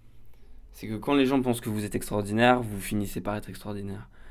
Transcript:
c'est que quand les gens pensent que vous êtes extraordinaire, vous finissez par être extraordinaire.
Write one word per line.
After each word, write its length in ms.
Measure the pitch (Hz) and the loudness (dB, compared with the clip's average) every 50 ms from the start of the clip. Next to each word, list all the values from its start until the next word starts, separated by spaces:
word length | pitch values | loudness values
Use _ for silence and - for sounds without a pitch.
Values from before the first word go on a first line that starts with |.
| - - - - - - - - - - - - - - - | -20 -20 -20 -18 -16 -16 -18 -18 -18 -18 -18 -18 -18 -18 -16
c'est 140 | - - 107 | -12 -8 -8
que 80 | 110 | -6
quand 200 | 104 - 143 143 | -4 0 2 4
les 100 | 139 135 | 6 6
gens 160 | 127 139 135 | 6 4 4
pensent 200 | 120 123 117 120 | 4 2 0 0
que 80 | - 113 | 0 -2
vous 160 | 107 107 104 | -2 -2 -2
êtes 100 | 101 - | -2 -2
extraordinaire, 640 | 117 - - - 104 101 101 104 113 120 123 127 123 | -4 -2 -2 -2 -2 0 0 4 6 8 8 6 6
vous 180 | 117 107 104 98 | 4 -2 -6 -6
finissez 400 | - - 107 104 101 101 - - | -4 -2 -2 -2 -2 -2 -4 -4
par 160 | 90 107 104 | -4 -4 -4
être 140 | 107 - - | -4 -6 -8
extraordinaire. 600 | 92 - - 104 101 101 101 98 98 107 117 - - - - - | -12 -12 -10 -8 -8 -6 -6 -8 -8 -8 -10 -14 -16 -18 -14 -10